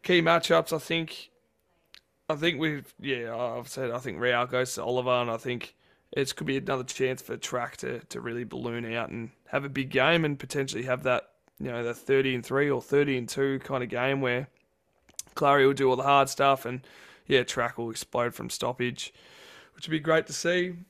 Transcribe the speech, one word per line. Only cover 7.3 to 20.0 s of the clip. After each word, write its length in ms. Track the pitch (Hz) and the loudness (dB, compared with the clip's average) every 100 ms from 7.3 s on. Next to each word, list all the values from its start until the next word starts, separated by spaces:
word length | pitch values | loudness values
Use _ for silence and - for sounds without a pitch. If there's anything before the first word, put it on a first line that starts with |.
| 120 | -8
Track 400 | - 127 120 - | -6 -4 -6 -8
to, 220 | 131 123 | -8 -8
to 220 | - 120 | -8 -10
really 220 | 120 120 | -8 -8
balloon 480 | 120 127 120 117 117 | -8 -8 -6 -6 -4
out 160 | 117 117 | -6 -6
and 220 | 117 117 _ _ | -8 -10 _ _
have 180 | 139 139 | -4 -4
a 40 | |
big 200 | 139 131 | -6 -2
game 340 | 127 135 170 | 2 4 4
and 160 | 156 143 | 2 -2
potentially 440 | 123 147 135 - | -6 -4 -4 -4
have 200 | 127 131 | -2 -2
that, 260 | 127 123 - _ _ _ | 2 0 -2 _ _ _
you 120 | 135 | -8
know, 120 | 120 | -4
the 100 | 120 | -4
thirty 420 | 117 - 135 135 127 | -6 2 4 4 0
and 100 | 113 | -2
three 240 | 135 143 | 0 2
or 120 | 131 | 0
thirty 360 | - 143 143 131 | 2 2 4 0
and 100 | 117 | -2
two 320 | - 139 135 | -2 0 0
kind 240 | - 135 | -4 -4
of 60 | 123 | -4
game 320 | 120 127 139 | -2 0 0
where 260 | 131 123 135 _ _ _ _ _ _ - - | 0 0 -4 _ _ _ _ _ _ -16 -12
Clary 320 | - 143 143 135 | 0 6 8 8
will 80 | |
do 160 | 135 135 | 6 4
all 60 | 127 | 4
the 80 | |
hard 260 | 135 139 135 | 6 6 6
stuff 360 | - 139 135 120 | 4 4 4 0
and, 160 | 127 - - - - _ | -8 -12 -20 -20 -20 _
yeah, 160 | 139 | 2
Track 340 | 120 - 117 - | 2 -2 -2 -4
will 140 | 117 | -8
explode 420 | 113 - 123 120 | -8 -4 -2 -2
from 160 | - 117 | -4 -10
stoppage, 640 | - 123 123 123 - - _ - - - - - - | -4 -4 -2 -2 -4 -12 _ -20 -20 -20 -20 -20 -18
which 120 | - | -6
would 40 | |
be 80 | |
great 260 | 160 | -4